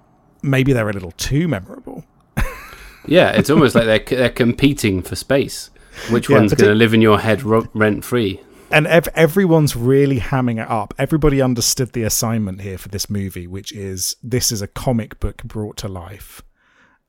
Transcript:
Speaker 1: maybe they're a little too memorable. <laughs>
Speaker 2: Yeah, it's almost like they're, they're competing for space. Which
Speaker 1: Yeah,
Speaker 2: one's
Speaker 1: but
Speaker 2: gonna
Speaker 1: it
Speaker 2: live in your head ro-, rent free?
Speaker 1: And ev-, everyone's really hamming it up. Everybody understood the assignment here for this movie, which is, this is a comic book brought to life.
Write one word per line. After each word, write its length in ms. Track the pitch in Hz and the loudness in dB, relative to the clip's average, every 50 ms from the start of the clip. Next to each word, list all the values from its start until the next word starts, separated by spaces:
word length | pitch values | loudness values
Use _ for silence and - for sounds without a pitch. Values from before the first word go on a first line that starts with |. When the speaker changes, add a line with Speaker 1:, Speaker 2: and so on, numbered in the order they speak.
| _ _ _ _ _ _ _ _ | _ _ _ _ _ _ _ _
Speaker 1:
maybe 320 | - 139 135 131 131 139 131 | -4 0 0 2 2 2 2
they're 160 | 117 110 104 | 0 0 -2
a 40 | 101 | -4
little 180 | 98 90 85 | -8 -10 -12
too 360 | - - - - 135 147 175 | -10 -8 -6 -4 -2 -2 -2
memorable. 580 | 170 131 95 90 - - - - - - - - _ _ _ _ _ - | -2 -4 -4 -8 -12 -18 -18 -18 -16 -16 -18 -18 _ _ _ _ _ -4
<laughs> 80 | - - - - - - - - - - - - - - | -4 -4 -4 -4 -10 -18 -20 -20 -20 -20 -20 -20 -12 -2
Speaker 2:
Yeah, 240 | - 143 180 151 98 | 2 4 6 6 4
it's 180 | - - - - | 4 2 2 4
almost 240 | 147 165 147 117 - | 4 4 4 4 4
like 120 | 117 117 | 2 4
they're, 320 | 110 110 107 - - 131 123 | 4 2 2 0 0 0 0
they're 100 | 127 117 | 0 0
competing 720 | - - 123 117 120 - 139 143 139 - - 107 95 92 | 0 0 0 0 2 2 2 0 2 0 0 0 0 -2
for 140 | 87 - - | -4 -6 -10
space. 560 | - - - 131 143 117 - - - - - _ _ - _ - - - - | -8 -2 0 0 0 0 -2 -6 -12 -16 -18 _ _ -20 _ -18 -12 -4 -2
Which 180 | 113 123 - - | -2 0 2 4
Speaker 1:
Yeah, 80 | 139 | 4
Speaker 2:
one's 140 | 131 110 104 | 4 4 4
Speaker 1:
but 80 | - - | 4 4
Speaker 2:
gonna 140 | 107 104 104 | 4 4 6
Speaker 1:
it 20 | |
Speaker 2:
live 180 | 110 117 110 113 | 4 4 4 4
in 80 | 113 | 4
your 160 | 113 110 104 95 | 6 6 4 4
head 220 | - 110 107 92 | 2 0 0 0
ro-, 260 | - 107 110 113 107 - - | 0 0 0 0 0 -2 -2
rent 320 | 110 107 107 104 107 - | 0 0 0 0 -2 -4
free? 340 | - 123 120 113 95 95 - - - - - - - | -4 -2 -2 -2 -2 -4 -8 -12 -20 -20 -20 -6 0
Speaker 1:
And 160 | - 151 151 | 0 0 2
ev-, 220 | 175 165 170 160 - - | 4 2 2 2 0 0
everyone's 600 | 156 165 156 156 196 196 170 165 160 151 131 - | 2 2 2 2 2 2 4 4 4 4 2 0
really 440 | 120 117 127 135 139 143 139 139 120 | 0 0 2 4 4 4 2 0 -2
hamming 420 | - - 143 131 127 123 117 110 - | -2 -2 -2 -2 -2 -2 -4 -4 -6
it 60 | - | -6
up. 240 | 120 110 101 - - - | -6 -6 -6 -6 -6 -6
Everybody 420 | 139 135 160 151 147 151 143 135 | -4 -2 0 0 2 2 2 2
understood 520 | 131 127 123 117 117 - - - 127 - - | 2 0 0 -2 -2 -2 -2 -2 -4 -4 -4
the 100 | 120 113 | -4 -4
assignment 580 | 104 - - - 110 113 113 107 95 92 98 | -2 -2 -2 -2 -2 -2 -2 -4 -6 -8 -10
here 160 | 101 101 92 | -10 -10 -10
for 120 | 90 - - | -12 -12 -10
this 200 | 101 95 - - | -10 -8 -8 -6
movie, 380 | 107 101 98 95 - 90 87 | -6 -6 -6 -6 -8 -12 -14
which 240 | 87 92 98 98 - | -12 -14 -14 -14 -14
is, 440 | - 104 98 98 95 92 92 - - _ | -12 -12 -10 -10 -8 -8 -8 -8 -8 _
this 300 | - 120 117 123 - - | -8 -4 -4 -2 -2 -2
is 100 | 120 101 | -4 -4
a 60 | 101 | -6
comic 520 | - - - - 139 123 113 107 - - - | -8 -10 -6 -4 -2 -2 -2 -2 -6 -8 -6
book 220 | - 104 - - - | -6 -6 -6 -8 -14
brought 340 | 117 - 110 104 104 - | -12 -8 -8 -8 -8 -8
to 100 | - - | -10 -10
life. 560 | 101 95 90 85 90 101 - - - - - - _ _ _ _ _ _ _ _ _ _ _ _ | -10 -10 -10 -14 -16 -18 -20 -20 -20 -20 -20 -20 _ _ _ _ _ _ _ _ _ _ _ _